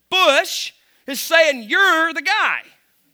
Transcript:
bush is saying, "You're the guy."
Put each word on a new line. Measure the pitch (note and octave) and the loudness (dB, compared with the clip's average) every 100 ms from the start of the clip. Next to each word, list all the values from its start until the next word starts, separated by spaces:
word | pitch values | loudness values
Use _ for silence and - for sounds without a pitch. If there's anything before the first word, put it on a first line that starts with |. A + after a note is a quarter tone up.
| _ | _
bush | F#4 F4 C#4 F#4+ - - - _ _ - | 0 2 2 0 -8 -10 -14 _ _ -12
is | C#4 | -10
saying, | - E4 D#4+ C4 | 0 2 2 -2
"You're | G#3+ F4+ G4 D#4+ E4 | -2 0 2 2 0
the | D#4+ | 0
guy." | D4+ G#4+ C#4+ B2+ - _ _ _ _ | 0 0 -2 -4 -10 _ _ _ _